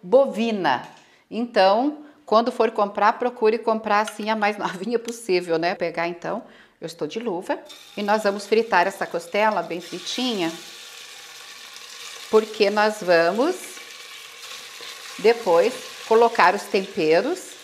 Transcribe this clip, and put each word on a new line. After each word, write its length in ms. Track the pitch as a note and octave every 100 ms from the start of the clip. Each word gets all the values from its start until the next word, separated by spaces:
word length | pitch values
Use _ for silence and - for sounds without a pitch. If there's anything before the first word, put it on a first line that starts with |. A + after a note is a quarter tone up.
bovina. 800 | F3+ B3 C4+ G3 A#3 G#3+ D#3+ A#2+ - - _ _ _
Então, 680 | G#3 A#3 A3 F#3+ G#3 C#4 D4+ - _
quando 260 | - G#3+ A#3+
for 220 | A#3+ A3+
comprar, 400 | A3+ G3+ G#3 G3+
procure 460 | A3+ B3 B3 A3 A#3
comprar 420 | A3+ A3 G#3+ G#3
assim 280 | G#3+ - G#3+
a 60 |
mais 240 | A3 G#3 G#3+
<laughs> 0 |
novinha 400 | F3 F3+ G3+ A#3
possível, 580 | A3+ A#3 - F3+ F3 E3
né? 200 | E3+ G3
Pegar 320 | E3+ E3 E3+
então, 340 | F3 E3+ F#3+ - - - _
eu 60 | E3
estou 200 | - D3+
de 140 | A3
luva 380 | A#3+ F3 F#3+ D#4+ - - - -
e 60 |
nós 220 | G#3 G#3+
vamos 200 | G#3+ G3+
fritar 440 | - G#3+ A3+ F#3 F3+
essa 180 | F#3+ F#3+
costela 560 | E3+ - G3+ G#3+ G3+
bem 180 | E3 E3+
fritinha, 720 | E3+ F3+ - - B3+ G#3+ E3 E3+ - - - - - - - - - - - - - - - - -
porque 420 | A3 A3 - G3+
nós 260 | G#3 G#3+ G#3+
vamos 540 | F3+ E3+ E3+ G3+ D4 F#4 - - - - - - - - - - - - - - - -
depois 520 | F#3+ A#3 A3+ E3+ G#3 B3+ - - -
colocar 480 | A3+ A#3 A#3 F3+ G3+
os 60 |
temperos. 880 | - G#3 F#3+ - D#3 D#3+ A3+ F4+ - -